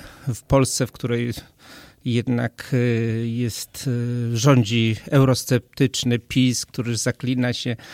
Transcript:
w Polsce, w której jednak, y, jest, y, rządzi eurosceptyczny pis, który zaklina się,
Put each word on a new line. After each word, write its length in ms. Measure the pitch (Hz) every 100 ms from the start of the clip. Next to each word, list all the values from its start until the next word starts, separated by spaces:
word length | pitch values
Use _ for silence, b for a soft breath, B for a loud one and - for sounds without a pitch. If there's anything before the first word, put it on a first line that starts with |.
| B B B
w 80 | 113
Polsce, 440 | - 135 131 - 123
w 60 |
której 400 | - 123 120 120 120 - _ B B B B
jednak, 640 | 127 120 120 120 120 - -
y, 560 | 127 120 113 117 113 117
jest, 580 | 117 120 - - - 135 120 120 120 117
y, 40 | 117
rządzi 600 | 131 131 104 117 113 110 -
eurosceptyczny 1080 | 143 135 123 - 123 - - 131 - 123 120
pis, 480 | - 135 127 117 -
który 300 | - 117 113
zaklina 560 | 123 - 123 127 123
się, 240 | 120 127 113 B